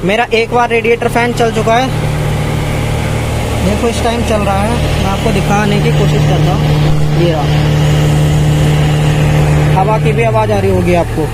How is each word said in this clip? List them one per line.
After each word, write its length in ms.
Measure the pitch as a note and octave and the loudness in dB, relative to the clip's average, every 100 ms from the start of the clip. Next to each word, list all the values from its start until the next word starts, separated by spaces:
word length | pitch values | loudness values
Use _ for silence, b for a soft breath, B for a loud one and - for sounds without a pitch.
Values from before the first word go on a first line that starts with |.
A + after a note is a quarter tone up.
मेरा 220 | F3 G#3+ A#3+ | -2 -2 -2
एक 200 | A3 A3+ | -2 -2
बार 160 | A#3 A#3+ | -2 0
radiator 380 | A#3 A3 A#3 A#3+ | -2 0 0 0
fan 260 | A#3 A#3+ | -2 -2
चल 180 | A#3 A#3 | 0 -2
चुका 240 | A3 G#3+ A3+ | 0 0 0
है, 120 | B3+ - - - - - - - - - - - - - - - - - F3+ | 0 -2 -2 -2 -2 -2 -2 -2 -2 -2 -2 -2 -2 -2 -2 -2 -2 -2 0
देखो, 220 | G#3 A#3 | 0 -2
इस 160 | A3+ | -2
time 180 | A#3+ A#3 A3+ | -2 -2 -2
चल 120 | G#3+ | 0
रहा 200 | G3+ G3 | 0 0
है, 400 | G#3 G3+ - - | 0 0 0 0
मैं 20 | G3 | -2
आपको 260 | G3 - | -2 0
दिखाने 480 | G3 - G3+ G#3 G3+ | 0 0 0 0 0
की 120 | G#3+ - | 2 2
कोशिश 220 | G3+ G#3 | 2 2
करता 320 | - - - | 2 2 0
हूँ। 80 | D3 - D3+ - - - - | 0 0 2 2 2 2 2
ये 100 | E3+ | 0
रहा, 120 | D#3 D3 D3+ D3+ D3+ D3+ D3+ D3 D3+ D3 D3+ D3+ D3+ D3+ D3+ D3+ - - - - - - - - F#3 | 0 0 0 0 2 2 2 2 2 2 2 2 2 2 2 0 0 0 2 2 2 2 2 2 2
हवा 160 | G3+ G#3+ | 2 0
की 140 | A3 | 0
भी 100 | G#3+ | 0
आवाज़ 280 | A#3 A3 G#3+ | 0 0 0
आ 80 | G3+ | 0
रही 120 | G3 | 0
होगी 220 | F#3 F3 F3 | 0 0 0
आपको। 320 | D#3+ - D3 | 0 -4 -4